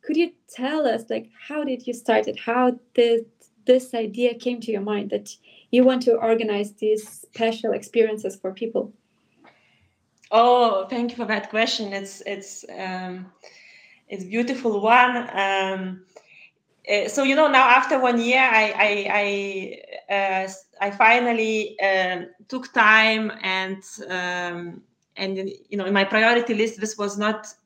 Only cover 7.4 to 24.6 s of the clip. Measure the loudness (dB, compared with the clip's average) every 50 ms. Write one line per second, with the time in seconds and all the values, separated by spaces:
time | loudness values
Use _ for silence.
7.4 | -2 -2 -2 -2 -4 -4 -4 -4 -6 -4 0 2 2 2 0 -4 -6 -8 -10 -6
8.4 | _ -10 -8 -6 -8 -4 -4 -4 -6 -6 -12 _ _ _ _ _ _ _ _ _
9.4 | _ -20 _ _ _ _ _ _ _ _ _ _ _ _ _ _ _ _ 4 4
10.4 | 6 6 6 6 6 4 2 0 -4 -4 -4 -4 -4 -4 -4 -6 -4 -4 -4 -4
11.4 | -4 -4 -2 0 0 0 -2 -4 -6 -8 -8 -8 -10 -10 -14 -14 -10 -10 -10 -10
12.4 | -10 -16 -18 -20 -20 -18 -14 -12 -10 -8 -8 -8 -8 -10 -10 -12 -14 -18 _ _
13.4 | _ -20 _ -20 -20 -20 -20 -20 _ _ _ _ _ _ -12 -12 -12 -6 -2 -2
14.4 | -2 -2 -4 -4 -2 -2 -2 0 2 4 6 6 6 4 2 -2 -6 -6 -4 -2
15.4 | -2 0 0 0 -2 -2 -4 -6 -6 -8 -10 -12 -16 _ _ -20 _ _ _ -20
16.4 | -20 _ _ _ _ _ _ _ _ -2 -2 -2 -2 -2 -2 0 0 2 4 4
17.4 | 4 4 6 6 6 8 6 6 4 2 0 2 2 2 0 0 0 2 2 2
18.4 | 2 4 4 2 2 2 0 0 0 2 2 -2 -4 -2 -2 -2 0 -2 -2 -4
19.4 | -6 -6 -8 -8 -10 -10 -14 -18 -20 -18 -18 -18 -8 -4 -2 -2 0 0 -2 -2
20.4 | -4 -6 -10 -14 _ _ _ -4 -4 -4 0 4 4 6 6 6 4 2 0 0
21.4 | 0 0 0 -2 -2 -4 -6 -2 0 0 2 2 0 0 -2 -6 -8 -12 -16 _
22.4 | -16 _ -10 -10 -10 -6 _ 4 6 6 6 6 6 4 2 0 -2 -4 -6 -6
23.4 | -6 -4 -4 -4 -4 -6 -8 -10 -12 -18 -18 -16 -12 -10 -8 -6 -6 -6 -6 -6
24.4 | -6 -6 -8 -8